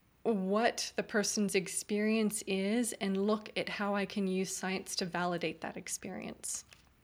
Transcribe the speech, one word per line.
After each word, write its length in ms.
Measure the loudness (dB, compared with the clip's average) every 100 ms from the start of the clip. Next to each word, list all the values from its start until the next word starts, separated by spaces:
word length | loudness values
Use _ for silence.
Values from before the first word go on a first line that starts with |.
| _ _
what 720 | 0 2 2 4 4 2 -4 -4
the 80 |
person's 520 | 0 2 2 2 2 2
experience 840 | 0 -6 -2 2 4 4 2 0 -2
is 460 | 0 2 2 0 0
and 260 | 0 2 2
look 240 | 2 0 -4
at 100 | -4
how 280 | -2 0 0
I 100 | 0
can 220 | 0 0
use 280 | 0 0 -2
science 400 | -2 -4 -4 -4
to 100 | -2
validate 540 | 0 0 0 -2 -4
that 160 | -8 -8
experience. 880 | -8 -8 -6 -8 -8 -8 -8 -8 -10 -20 -20 _